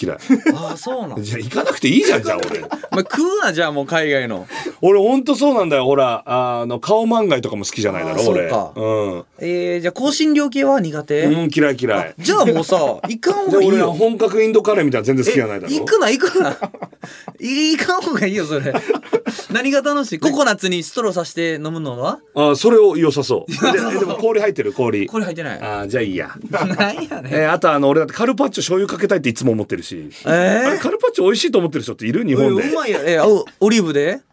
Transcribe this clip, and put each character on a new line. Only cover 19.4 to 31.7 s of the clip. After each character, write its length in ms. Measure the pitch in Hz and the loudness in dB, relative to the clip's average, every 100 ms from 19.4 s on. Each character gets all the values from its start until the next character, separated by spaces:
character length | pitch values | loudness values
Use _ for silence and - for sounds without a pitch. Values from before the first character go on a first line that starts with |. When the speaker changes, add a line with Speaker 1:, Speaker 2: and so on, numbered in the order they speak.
| - | -6
Speaker 2:
何 220 | 226 269 | -2 0
が 100 | 277 | 0
楽 220 | 285 285 | 0 -2
し 80 | 240 | -2
い？ 40 | 160 | -2
コ 100 | 311 | 0
コ 140 | 277 | 2
ナ 80 | 262 | 2
ッ 40 | 202 | 0
ツ 120 | 190 | -2
に 140 | 180 | -4
ス 100 | - | -4
ト 80 | 247 | -4
ロ 80 | 214 | -2
ー 20 | |
さ 120 | 175 | -4
し 100 | 160 | -6
て 200 | 165 170 | -4 -4
飲 180 | 156 156 | -4 -6
む 80 | 165 | -8
の 200 | 147 120 | -8 -4
は？ 200 | 151 294 - | -4 -6 -6
Speaker 1:
あ、 200 | 143 147 139 | 0 2 4
そ 140 | 226 | 6
れ 80 | 226 | 6
を 180 | 202 165 | 6 6
良 140 | 156 | 2
さ 140 | 143 | 2
そ 200 | 131 101 - | 0 -2 -2
う。 20 | |
Speaker 2:
<laughs> 20 | |
良 60 | - | -2
さ 140 | 262 | 0
そ 160 | - 226 | 0 0
う。 20 | |
Speaker 1:
で、 60 | - | -2
で 60 | 185 | -2
も 80 | - | 0
氷 240 | 220 220 | 0 2
入 100 | 208 | 0
っ 20 | |
て 100 | - | -2
る？ 100 | 104 | -4
氷。 340 | 98 120 202 - | -2 0 0 -2
Speaker 2:
氷 160 | 220 | -4
入 80 | 180 | -4
っ 40 | 165 | -6
て 60 | |
な 140 | 147 95 | -8 -8
い。 40 | |
Speaker 1:
あ 40 | 107 104 | -8 -8
ー、 60 | 101 | -4
じ 80 | 120 | -4
ゃ 40 | |
あ 20 | |
い 100 | 107 | -2
い 40 | 90 | -4
や。 140 | 71 - | -8 -12
Speaker 2:
<laughs> 80 | - | -8
な 420 | 196 185 185 202 | -4 -2 0 -2
ん 120 | 320 | -4
や 180 | 311 - | -8 -10
ね 80 | 127 | -4
ん。 40 | |
Speaker 1:
え 120 | 156 156 | 0 0
ー、 60 | |
あ 60 | 170 | 2
と 140 | 170 | 2
あ 60 | 143 | 2
の、 100 | 139 | 2
俺 120 | 156 | 2
だ 60 | 156 | 0
っ 20 | |
て 60 | |
カ 100 | - 240 | -2 -2
ル 100 | 269 | 0
パ 80 | |
ッ 60 | 277 | -2
チ 100 | - | -2
ョ 20 | |
醤 160 | - 185 | -2 -2
油 100 | 196 | -2
か 120 | - | -2
け 80 | 202 | 0
た 60 | |
い 40 | 185 | 0
っ 20 | |
て 80 | 131 | 0
い 60 | |
つ 100 | 113 | 0
も 80 | 127 | 0
思 120 | 110 | 0
っ 20 | 101 | -2
て 100 | 87 | -6
る 60 | |
し。 280 | - 87 76 - | -8 -12 -14 -8
Speaker 2:
え 40 | - | 0
ー？ 380 | 165 185 220 262 | 2 2 2 0
Speaker 1:
あ 40 | |
れ、 60 | 381 | 0
カ 120 | 294 | -2
ル 80 | 440 | -2
パ 100 | 494 | -2
ッ 20 | |
チ 80 | 466 | 2
ョ 40 | |
美 60 | 370 | 2
味 100 | 233 | 2
し 40 | |
い 60 | 339 | 2
と 60 | 220 | 2
思 100 | |
っ 20 | 165 | 0